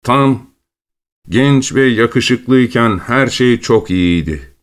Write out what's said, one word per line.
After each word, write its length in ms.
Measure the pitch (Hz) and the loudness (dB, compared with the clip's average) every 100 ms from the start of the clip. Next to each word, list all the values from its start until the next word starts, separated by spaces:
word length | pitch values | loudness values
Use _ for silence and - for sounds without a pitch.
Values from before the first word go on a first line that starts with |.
Tam 480 | - 135 135 127 - _ _ _ _ _ _ _ - | 0 0 0 -2 -8 _ _ _ _ _ _ _ -4
genç 460 | 98 139 139 135 | 0 2 2 0
ve 120 | - 131 | 0 0
yakışıklıyken 1120 | 110 117 127 113 127 - 131 120 120 117 95 | 2 0 0 -2 -2 2 2 2 0 0 -2
her 280 | 98 127 127 | -2 -2 -2
şey 340 | - 123 117 | 0 0 0
çok 300 | - 110 - | 2 0 0
iyiydi. 680 | 92 87 87 76 78 - _ | -2 0 0 -2 -8 -12 _